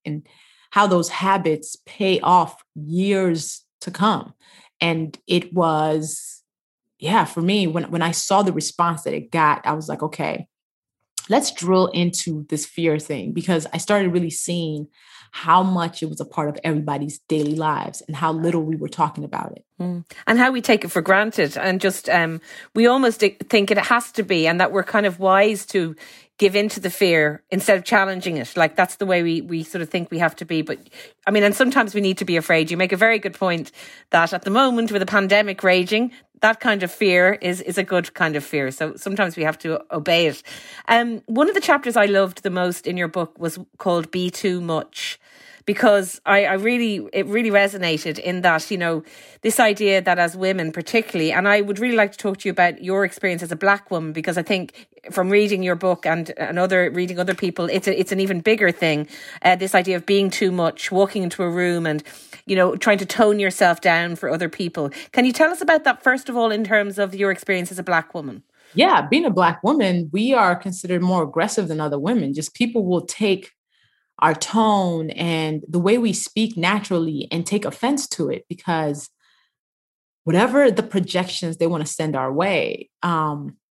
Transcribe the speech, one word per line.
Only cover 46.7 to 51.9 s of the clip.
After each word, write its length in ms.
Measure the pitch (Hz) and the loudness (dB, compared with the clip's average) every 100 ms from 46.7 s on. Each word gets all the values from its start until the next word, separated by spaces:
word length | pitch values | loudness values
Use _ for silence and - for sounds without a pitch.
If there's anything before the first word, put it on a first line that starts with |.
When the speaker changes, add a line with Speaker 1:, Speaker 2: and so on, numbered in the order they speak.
| 247 226 202 101 | 0 0 -4 -4
Speaker 2:
it 140 | - 196 | -4 -2
really 240 | 208 226 | -2 2
resonated 680 | 202 196 196 175 156 170 151 | 4 2 0 -4 -2 -4 -6
in 220 | - 180 | -6 0
that, 300 | 175 160 - | 2 2 0
you 80 | 190 | -4
know, 240 | 170 165 160 - - - | -2 -4 -6 -18 -20 -6
this 180 | 226 226 | -2 2
idea 400 | 226 202 202 190 | 2 2 2 2
that 180 | 185 175 | 2 2
as 160 | 170 | 0
women 380 | 180 190 190 160 | 0 -2 -2 -4
particularly, 580 | 160 165 233 220 175 156 | -6 -2 -2 -2 -2 0
and 160 | 127 196 | 2 4
I 140 | 208 | 2
would 180 | 202 196 | 2 -2
really 180 | 247 | 0